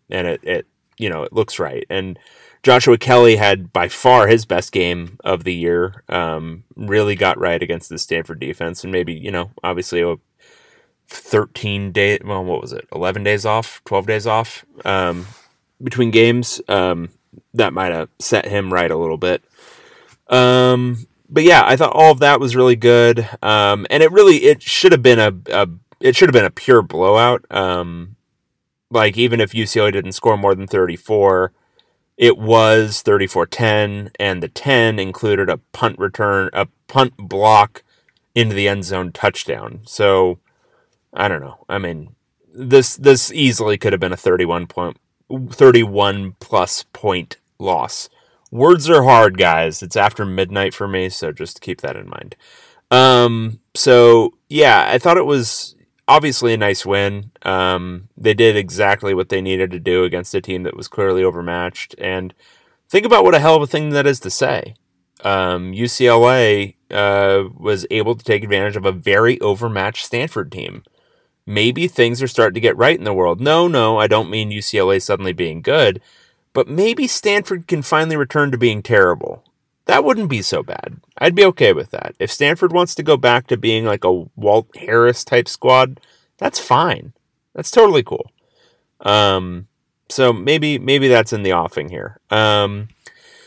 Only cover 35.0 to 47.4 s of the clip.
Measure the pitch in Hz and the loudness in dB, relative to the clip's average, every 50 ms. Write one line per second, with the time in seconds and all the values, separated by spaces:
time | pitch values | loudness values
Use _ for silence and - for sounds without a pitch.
35 | 95 95 90 - - 107 101 98 98 90 78 - _ _ - - - 110 - - | -6 -8 -8 -6 -4 -2 -2 -2 -2 -2 -4 -6 _ _ -8 -6 -4 -4 -4 -4
36 | 95 98 - - 107 101 98 98 95 92 - 92 98 - _ _ _ - - 135 | -6 -6 -4 -4 -4 -2 -2 -2 -4 -4 -4 -6 -6 -6 _ _ _ -4 -2 0
37 | 131 127 - - 101 87 95 98 104 110 110 104 104 101 - - - _ _ _ | 0 0 -2 -8 -14 -10 -6 -2 2 4 4 4 4 2 -2 -12 -20 _ _ _
38 | _ _ _ _ _ _ - 120 113 110 98 101 101 101 98 98 90 87 95 92 | _ _ _ _ _ _ -2 -2 -2 -2 -2 -2 -2 -2 -2 -4 -6 -8 -8 -8
39 | 90 87 - - - 101 - - - - 64 52 52 55 - 104 107 - - - | -8 -8 -6 -4 -2 -2 -2 -4 -6 -10 -10 -10 -12 -14 -18 -20 -20 -12 -4 0
40 | 104 98 98 95 92 90 87 87 _ _ _ _ _ _ _ _ _ _ _ _ | 2 2 4 4 2 0 -2 -6 _ _ _ _ _ _ _ _ _ _ _ _
41 | _ _ - - 98 104 90 76 67 67 - - _ - 92 101 95 87 82 78 | _ _ -6 -4 -4 -2 -4 -6 -10 -14 -20 -20 _ -8 -8 -8 -6 -8 -10 -12
42 | 76 - _ _ _ _ _ _ _ _ _ 110 131 123 131 135 123 - - - | -14 -18 _ _ _ _ _ _ _ _ _ -16 -2 2 2 2 2 0 -6 0
43 | 135 139 135 123 - - - 147 143 127 113 - 110 107 104 98 - 107 98 90 | 2 2 2 2 0 -4 -4 -2 -2 0 0 -2 -2 -2 -2 -2 -2 -2 -2 -2
44 | 92 90 92 - - 98 90 90 92 82 85 87 87 85 - - 90 85 71 _ | -4 -4 -6 -4 -2 0 0 0 0 -2 -4 -6 -8 -10 -10 -8 -8 -8 -10 _
45 | _ _ _ _ _ - 135 131 127 123 - - 147 131 120 117 113 101 98 101 | _ _ _ _ _ -14 -12 -12 -12 -10 2 6 6 6 8 6 2 0 -2 0
46 | 101 101 98 101 98 95 90 _ - - - 98 90 - - - - _ - - | 0 0 -2 -4 -8 -12 -14 _ -10 -4 -2 -2 -2 -2 -6 -10 -12 _ -14 -8
47 | - 104 92 87 85 - - - | -6 -4 -4 -4 -6 -12 -16 -20